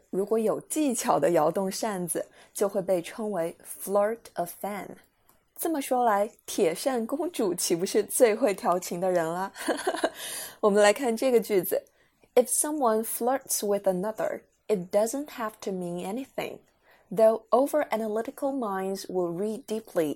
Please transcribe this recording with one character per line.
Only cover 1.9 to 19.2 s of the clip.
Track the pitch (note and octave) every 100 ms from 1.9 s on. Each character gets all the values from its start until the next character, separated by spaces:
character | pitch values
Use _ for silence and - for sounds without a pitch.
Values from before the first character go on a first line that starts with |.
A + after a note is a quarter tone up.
| G3 F3
子， | - - - -
就 | - G3+
会 | G#3
被 | F#3 F#3
称 | E3 - G#3+
为 | F#3+ E3 -
flirt | - - - G3+ G#3 A#3 -
a | -
fan。 | F3 - G3 G3+ F3 - _ _ _ _ _
这 | - F4
么 | D#4
说 | C4+ B3
来， | A#3+ G3+ G#3+ -
铁 | - - F3+
扇 | F3 C#4 B3+ A3+
公 | C#4 E4
主 | - G#3
岂 | F3 -
不 | E3+ F#3+
是 | A3
最 | G#3 - B3
会 | G#3+ A#3
调 | F#3+ G#3 F3+
情 | - F3
的 | F#3
人 | F3+
了？ | D#3+ E3+ G3 - - D4+ - F4
<laughs> | - - - - - -
我 | A3
们 | G3+
来 | G#3
看 | G#3 C4 A3+
这 | C4+
个 | A#3
句 | G3+ G3+
子， | E3+ - - _ _ _ _
"If | - A#3+
someone | - D4+ D4+ B3 A3
flirts | A3+ - A#3 C4+ - - G#3
with | G3+ G3
another, | F#3 G3+ A3 - - - _ -
it | G#3+ F3+
doesn't | G3+ A3+ C4+ D4
have | - A3 A3
to | -
mean | F#3 F3 F3 F#3
anything." | A3 C#4 - - - _ _ _ _ _
Though | F#3 A3 A3+ -
over-analytical | A3+ C#4 D4+ - A3 A3 G#3+ A#3 - C#4
minds | C4+ A3 F#3+ F#3+ G3 -
will | F#3